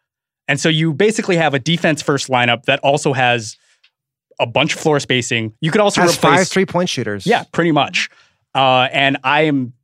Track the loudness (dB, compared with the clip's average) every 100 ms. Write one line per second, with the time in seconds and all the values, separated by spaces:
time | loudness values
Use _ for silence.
0 | _ _ _ _ -6 -2 0 0 0 0
1 | 0 0 -2 0 0 0 -2 0 0 0
2 | -2 -2 0 0 2 0 0 0 0 0
3 | 0 0 2 0 -4 -16 _ _ _ _
4 | _ _ _ -6 -2 0 0 -2 -2 -2
5 | 0 -2 0 -4 -4 -6 -2 0 0 2
6 | 0 2 2 2 2 0 0 -2 -2 -4
7 | -6 -6 -2 -2 -2 -2 2 2 0 -4
8 | -6 -12 _ _ _ 0 2 2 2 0
9 | 0 0 0 2 2 0 -4 -10